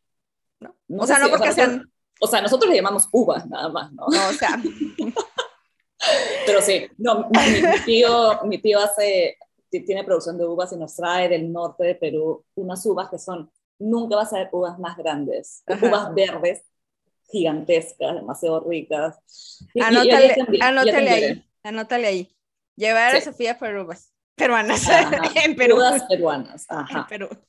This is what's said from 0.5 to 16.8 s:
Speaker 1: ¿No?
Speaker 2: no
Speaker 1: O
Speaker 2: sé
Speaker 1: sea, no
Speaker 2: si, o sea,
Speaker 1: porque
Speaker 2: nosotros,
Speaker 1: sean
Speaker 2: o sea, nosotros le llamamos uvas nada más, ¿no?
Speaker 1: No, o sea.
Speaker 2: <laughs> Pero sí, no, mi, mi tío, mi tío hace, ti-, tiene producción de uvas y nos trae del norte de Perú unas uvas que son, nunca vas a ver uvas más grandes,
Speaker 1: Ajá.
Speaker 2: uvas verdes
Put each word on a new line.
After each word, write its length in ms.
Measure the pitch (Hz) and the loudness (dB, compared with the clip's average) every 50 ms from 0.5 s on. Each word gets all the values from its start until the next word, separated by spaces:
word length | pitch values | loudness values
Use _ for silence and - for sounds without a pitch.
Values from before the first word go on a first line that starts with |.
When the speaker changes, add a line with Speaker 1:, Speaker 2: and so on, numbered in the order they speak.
| _ _ | _ _
Speaker 1:
¿No? 160 | - - - _ _ | -20 -20 -20 _ _
Speaker 2:
no 140 | - 170 196 | -12 -10 -6
Speaker 1:
O 40 | 214 | -2
Speaker 2:
sé 80 | 254 285 | 0 2
Speaker 1:
sea, 60 | 277 | 2
no 80 | 277 | 4
Speaker 2:
si, 40 | - | 2
o 60 | 311 | 2
sea, 80 | 294 220 | 2 0
Speaker 1:
porque 20 | |
Speaker 2:
nosotros, 280 | 196 - - 254 247 247 | 0 2 2 0 0 0
Speaker 1:
sean 160 | 254 - _ _ _ _ _ _ - | -4 -10 _ _ _ _ _ _ -6
Speaker 2:
o 80 | - | -2
sea, 140 | 220 240 208 | -2 0 0
nosotros 280 | 202 208 262 254 453 381 | 0 0 0 2 4 4
le 60 | 330 | 4
llamamos 300 | 196 185 196 208 196 - - | 2 2 0 -2 -2 -2 0
uvas 360 | - 240 226 175 147 - - | 2 2 2 2 0 -2 -6
nada 220 | - 151 131 147 160 | -10 -10 -10 -8 -8
más, 220 | 160 160 82 151 139 | -8 -8 -10 -12 -10
¿no? 140 | - - | -4 0
Speaker 1:
No, 200 | - - - - 381 | 0 2 2 2 0
o 40 | 311 | -2
sea. 280 | - - - - 240 233 330 - - 302 311 - | 0 -2 -2 -2 -2 -4 -6 -6 -6 -8 -6 -6
Speaker 2:
<laughs> 280 | - 247 226 - 466 - - _ - 480 - _ _ _ _ _ _ _ _ _ - - 659 605 539 508 - - 554 523 | -6 -6 -6 -6 -6 -8 -8 _ -12 -12 -12 _ _ _ _ _ _ _ _ _ -4 0 0 2 2 0 -2 -4 -2 0
Pero 160 | - - 196 | 2 2 4
sí, 260 | - 208 190 170 - - _ | 4 2 0 0 -2 -6 _
no, 300 | - 214 240 220 214 202 - | -4 0 0 0 0 2 2
mi, 320 | 220 - - 220 220 - 330 | 4 4 4 4 4 4 4
mi 160 | 330 - - - | 2 2 2 2
tío, 600 | 226 226 226 240 233 240 233 233 220 208 214 - | 2 4 4 4 4 4 4 4 2 2 0 -2
mi 140 | 208 196 - | -6 -6 -2
tío 180 | - 214 202 202 | 0 2 2 2
hace, 580 | 208 208 208 214 208 202 196 185 170 - - - _ _ _ _ _ _ | 2 0 0 0 0 0 2 2 0 -2 -4 -8 _ _ _ _ _ _
ti-, 140 | - 180 180 | -10 -6 -4
tiene 180 | - 190 196 196 | -4 -4 -4 -2
producción 340 | 190 185 165 - 165 170 | 0 -2 -2 -2 -4 -6
de 80 | 175 170 | -4 -4
uvas 260 | 170 170 170 180 180 185 | -4 -4 -4 -6 -6 -8
y 40 | |
nos 180 | 170 160 151 - | -10 -12 -12 -10
trae 340 | - 170 175 175 185 180 175 | -6 -4 -2 0 0 0 0
del 220 | 175 160 160 165 | 0 -2 -2 -4
norte 320 | 170 170 170 165 - - 180 | -6 -6 -8 -6 -4 -2 -2
de 120 | 175 175 | -2 -2
Perú 500 | - 165 151 151 156 156 160 156 - _ _ _ | -2 -4 -4 -4 -2 -4 -4 -4 -6 _ _ _
unas 300 | - 190 180 185 185 - | -10 -10 -8 -8 -6 -4
uvas 240 | 226 190 175 190 - | -2 -2 -2 -4 -8
que 80 | 185 170 | -10 -14
son, 320 | - 185 180 170 151 - _ _ _ _ _ - | -12 -12 -12 -12 -12 -16 _ _ _ _ _ -8
nunca 360 | 208 214 233 233 233 - 208 | -4 -4 -2 -2 -2 -2 -2
vas 180 | 208 220 220 220 | -2 -2 -2 -4
a 40 | 190 | -6
ver 100 | 190 - | -4 -4
uvas 260 | - 180 180 170 175 180 | -4 -4 -4 -4 -6 -8
más 180 | 180 170 175 | -12 -12 -10
grandes, 680 | - 160 160 151 147 143 135 123 117 - - - - _ | -8 -6 -4 -4 -4 -4 -4 -6 -6 -8 -12 -18 -12 _
Speaker 1:
Ajá. 140 | - 185 202 214 | -6 -2 0 2
Speaker 2:
uvas 280 | 240 - 202 208 - 165 | 2 2 2 0 -2 -2
verdes 500 | 196 196 180 170 165 160 175 202 - - _ _ _ | 0 0 -2 -2 -2 -2 -4 -4 -4 -10 _ _ _